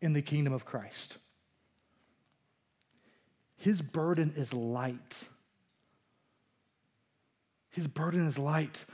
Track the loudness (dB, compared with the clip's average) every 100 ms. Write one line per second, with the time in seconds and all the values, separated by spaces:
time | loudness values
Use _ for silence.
0 | 0 2 2 2 2 0 -4 -8 -8 -12
1 | -14 -16 _ _ _ _ _ _ _ _
2 | _ _ _ _ _ _ _ _ _ _
3 | _ _ _ _ _ -2 2 2 2 0
4 | 2 4 2 2 -4 -2 -2 0 -2 -4
5 | -10 -14 -16 -20 _ _ _ _ _ _
6 | _ _ _ _ _ _ _ _ _ _
7 | _ _ _ _ _ _ _ -6 -4 -2
8 | 0 2 2 2 2 2 0 -4 -16